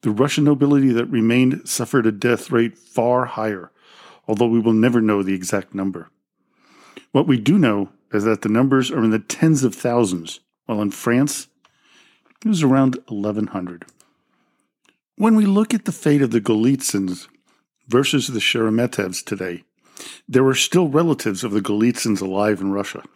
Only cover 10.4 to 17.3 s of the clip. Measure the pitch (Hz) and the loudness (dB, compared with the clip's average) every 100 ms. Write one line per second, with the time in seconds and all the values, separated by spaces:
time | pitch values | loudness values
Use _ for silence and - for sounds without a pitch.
10.4 | _ _ _ 107 104 92 - 120 143 - | _ _ _ -4 -4 -4 -2 0 0 -4
11.4 | - _ _ _ _ _ _ _ _ _ | -12 _ _ _ _ _ _ _ _ _
12.4 | 226 196 147 131 135 127 - 107 101 104 | -2 2 2 4 2 0 -8 -6 -4 -4
13.4 | 104 98 90 87 - _ _ _ _ _ | -6 -6 -10 -14 -20 _ _ _ _ _
14.4 | _ _ _ _ _ _ _ _ 214 220 | _ _ _ _ _ _ _ _ 2 4
15.4 | 202 196 214 220 - - - 147 135 113 | 4 2 2 -2 -4 -4 0 2 2 0
16.4 | 104 110 113 135 - 101 95 90 - | 0 2 2 0 -2 -4 -4 -6 -14